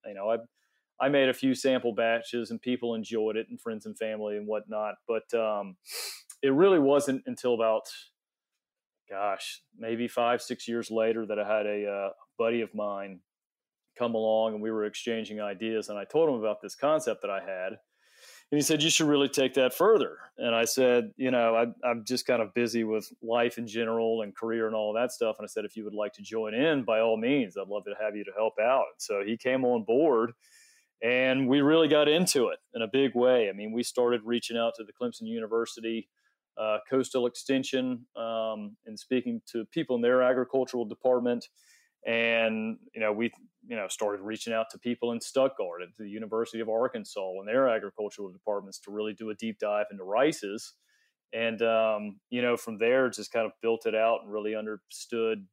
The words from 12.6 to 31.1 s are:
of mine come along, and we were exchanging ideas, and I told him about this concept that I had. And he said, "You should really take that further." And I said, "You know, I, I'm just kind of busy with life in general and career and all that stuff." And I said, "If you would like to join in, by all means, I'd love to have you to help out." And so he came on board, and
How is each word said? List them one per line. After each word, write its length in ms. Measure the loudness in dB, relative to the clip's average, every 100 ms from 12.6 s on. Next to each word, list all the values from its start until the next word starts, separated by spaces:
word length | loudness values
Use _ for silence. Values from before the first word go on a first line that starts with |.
of 120 | -2
mine 460 | -6 -6 -6 -10 -16 _ _ _ _ _ _ _ -4
come 180 | -2
along, 380 | 0 2 2 2
and 100 | -2
we 80 | -4
were 140 | -2
exchanging 560 | -4 -4 -4 -4 -4 -6
ideas, 480 | -6 -4 -2 -2 -4
and 100 | -10
I 60 |
told 240 | -2 2 2
him 60 |
about 260 | 2 -2 -2
this 120 | -8
concept 480 | -2 2 2 0 -4
that 80 | -4
I 120 | -6
had. 320 | -6 -6 -6 -8 _ _ _ _ -20 -20 _
And 60 | 0
he 60 |
said, 180 | 2 2
"You 80 | 2
should 180 | 4 4
really 220 | 4 4
take 240 | 2 2
that 200 | 4 2
further." 420 | 4 6 6 4 -6 -20 -6
And 180 | 0
I 100 | 2
said, 460 | 2 4 6 6 2 -4
"You 120 | 0
know, 260 | 4 4
I, 320 | 4 2 0 -4
I'm 160 | -2
just 220 | -2 -2
kind 160 | 0 0
of 100 | 0
busy 280 | 0 0 0
with 280 | 0 -2 -4 -12
life 380 | -2 2 2 -2
in 80 | -8
general 560 | -4 -2 0 0 -2
and 120 | -4
career 300 | -6 -4 -2
and 100 | 0
all 160 | 0 0
that 180 | 0 -2
stuff." 240 | 0 -2 -2
And 80 |
I 20 | -6
said, 180 | -6
"If 100 | -6
you 80 | -10
would 100 | -8
like 200 | -6 -6
to 100 | -8
join 320 | -8 -6 -4
in, 280 | 0 2 2
by 160 | 2 2
all 160 | 4
means, 420 | 2 2 0 0 -6
I'd 100 | -6
love 160 | -6
to 100 | -6 -4
have 140 | -4
you 80 | -4
to 80 | -8
help 180 | -2 -2 2
out." 260 | 2 2 0
And 60 | -6
so 200 | -4 -2
he 140 | -2 -2
came 260 | -2 0
on 180 | 2 0
board, 480 | 2 4 4 4 2 -4 _ -20 _ _ _ _
and 440 | 0